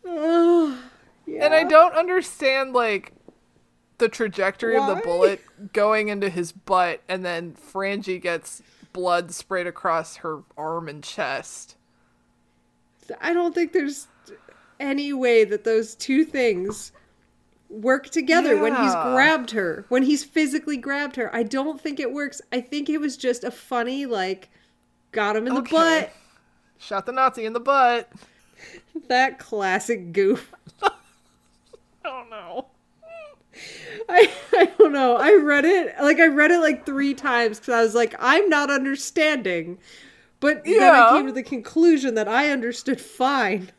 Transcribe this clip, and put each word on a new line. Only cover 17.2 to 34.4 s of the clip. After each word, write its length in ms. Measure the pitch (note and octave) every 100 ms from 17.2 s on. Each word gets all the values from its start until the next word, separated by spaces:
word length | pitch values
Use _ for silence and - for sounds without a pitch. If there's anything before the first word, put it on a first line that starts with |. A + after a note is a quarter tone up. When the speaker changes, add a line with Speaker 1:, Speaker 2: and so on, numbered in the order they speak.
| _ _ _ _ _
Speaker 1:
work 400 | G#3+ A3+ C4 -
together 480 | D#4+ C4+ E4 E4 A3
when 140 | A3
he's 180 | B3 -
Speaker 2:
Yeah. 180 | - B3
Speaker 1:
grabbed 380 | B3+ D4 D#4+ A#3
her, 340 | G#3+ F3+ D#3 -
when 140 | B3
he's 200 | C4 D4
physically 520 | - E4 D4+ D4 - C#4+
grabbed 400 | B3+ C#4 D4 B3+
her. 180 | A3+
I 80 | A#3
don't 380 | A3 C4+ C#4+ C#4
think 200 | D#4 C#4
it 120 | B3+
works. 280 | C#4+ C#4+ - -
I 80 | B3
think 280 | B3 D4 C#4+
it 100 | D4+
was 180 | D4 B3+
just 280 | B3+ B3
a 60 | A#3+
funny, 560 | A#3+ - B3 A#3 C4+ C#4
like, 420 | G#3+ F#3 F#3 - _ _ _ _ _ _
got 240 | - G#3 G#3+
him 100 | A#3+
in 80 |
the 60 | B3+
Speaker 2:
Okay. 120 | A#3+ D#4+
Speaker 1:
butt. 360 | E4 D#4+ - _ _ _ _ _ _ _
Speaker 2:
Shot 260 | - G3 G#3+
the 60 |
Nazi 320 | C4 C4 B3
in 80 | A3
the 80 | A#3+
butt. 500 | B3 C#4 B3 A#3+ - - - _ _ _ - - _ D#4+ -
Speaker 1:
That 300 | B3+ C4 -
classic 720 | - G#3+ F#3+ F#3+ - A3 F3
goof. 400 | F3 G3 - - - - _
<laughs> 100 | G4 - _ _ _ _ _ _ _ - _ _
Speaker 2:
Oh, 220 | E4+ C4 A#3+
no. 360 | G#3+ F3 F#3 C4 _ _ _ E5 E5 D5+ C#5 _ - - - A#4+ G#4+ A4+
Speaker 1:
I, 220 | F4+ G#4 -